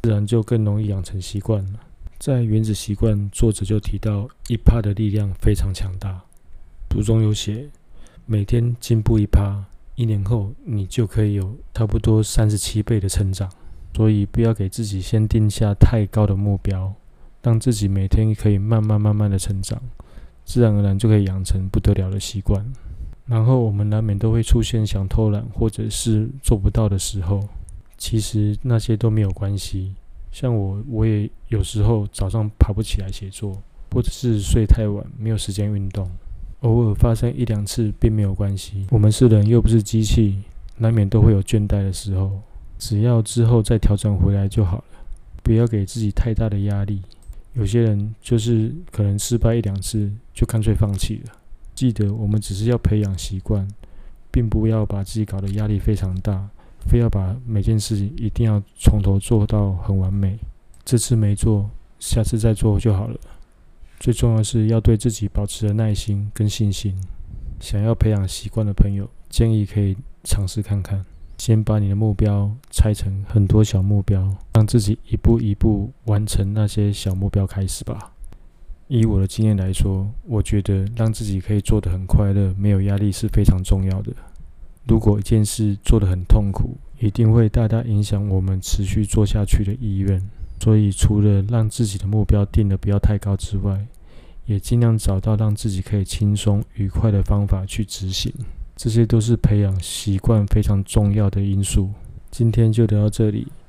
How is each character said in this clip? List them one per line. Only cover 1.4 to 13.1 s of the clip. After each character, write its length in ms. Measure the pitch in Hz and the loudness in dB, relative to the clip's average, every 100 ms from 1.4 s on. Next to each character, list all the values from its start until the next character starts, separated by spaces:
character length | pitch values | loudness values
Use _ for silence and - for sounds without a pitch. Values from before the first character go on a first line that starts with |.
惯 200 | 104 107 95 | -2 -2 -2
了。 80 | 104 - - - - | -10 -16 -18 -16 -8
在 240 | - 127 | -2 0
《原 180 | 113 107 | 2 2
子 100 | 110 | 2
习 220 | 107 - | -2 -4
惯》， 240 | 101 113 104 101 | 0 0 0 -4
作 200 | - 117 | 0 0
者 140 | 101 | 2
就 160 | 98 107 | -2 -2
提 180 | - 98 | 0 -4
到 300 | 110 101 110 _ - | -2 -4 -6 _ -6
一 100 | 117 | 4
趴 240 | - 117 | 4 4
的 140 | 104 | 0
力 160 | 101 107 | -2 -2
量 180 | 104 101 | 0 -4
非 180 | 95 110 | 0 0
常 220 | 104 98 | 2 -2
强 160 | 92 98 92 | -4 -6 -6
大。 240 | 95 92 _ - - - - - - | -8 -10 _ -20 -20 -20 -20 -16 -4
书 100 | - | -2
中 180 | 104 110 | 2 2
有 140 | 107 | 2
写， 340 | 107 - 107 147 - _ - - - | 0 -4 -8 -10 -20 _ -20 -20 -18
每 200 | - 107 | -4 -2
天 320 | 101 120 120 120 | 0 0 0 -4
进 240 | - 113 | 0 2
步 160 | 107 113 | 4 2
一 80 | 104 | 4
趴， 380 | - 101 101 98 - - - | 2 2 -4 -8 -18 -16 -4
一 100 | 113 | -2
年 180 | 104 | -2
后 280 | 98 117 101 - | 0 -2 -2 -10
你 220 | 196 107 95 | -6 -6 -4
就 220 | - 110 | -2 -2
可 160 | 113 | 0
以 100 | 107 | 0
有 220 | 101 95 117 - | 0 -4 -8 -12
差 100 | - | -4
不 140 | 110 117 | 0 0
多 240 | 113 107 | 2 2
三 260 | 107 - 110 | 2 2 2
十 80 | 104 | 0
七 240 | - 107 | -2 -4
倍 160 | - 110 | 0 0
的 80 | |
成 240 | 95 | 0